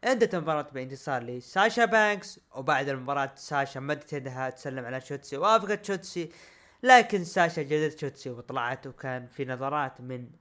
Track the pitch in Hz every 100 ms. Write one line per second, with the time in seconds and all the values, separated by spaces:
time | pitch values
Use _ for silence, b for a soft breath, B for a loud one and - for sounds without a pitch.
0 | 233 254 214 180 151 151 147 135 131 135
1 | - 131 117 123 - 185 214 233 226 220
2 | 214 208 - - _ 131 135 143 139 135
3 | 127 143 135 - - 147 135 135 139 147
4 | - 147 131 127 131 127 147 131 120 127
5 | - 143 - 139 185 220 208 208 208 196
6 | - 180 165 B B B B B 247 254
7 | 233 202 170 190 170 165 143 151 156 151
8 | 143 131 - 120 120 131 120 127 139 127
9 | 135 127 123 - 131 127 135 147 135 -
10 | 127 127 120 -